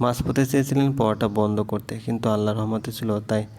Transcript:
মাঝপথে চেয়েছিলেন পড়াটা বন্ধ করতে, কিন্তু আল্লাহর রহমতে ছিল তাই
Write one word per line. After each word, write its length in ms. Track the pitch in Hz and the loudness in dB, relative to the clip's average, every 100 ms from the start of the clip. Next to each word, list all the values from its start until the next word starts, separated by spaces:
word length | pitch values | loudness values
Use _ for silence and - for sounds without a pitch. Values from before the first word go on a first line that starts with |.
মাঝপথে 440 | 120 120 - 127 131 | 0 0 0 2 2
চেয়েছিলেন 480 | 139 135 135 139 135 | 2 2 2 2 2
পড়াটা 300 | 110 104 113 | 2 2 0
বন্ধ 320 | 104 107 107 | 2 2 2
করতে, 400 | 107 107 - 113 | -2 -4 -6 -8
কিন্তু 300 | 113 117 117 | -4 -2 0
আল্লাহর 280 | 107 107 110 | 0 0 0
রহমতে 340 | 110 110 110 | -2 -2 -4
ছিল 280 | 113 117 104 | -6 -2 -2
তাই 260 | 104 107 107 | 0 -2 -2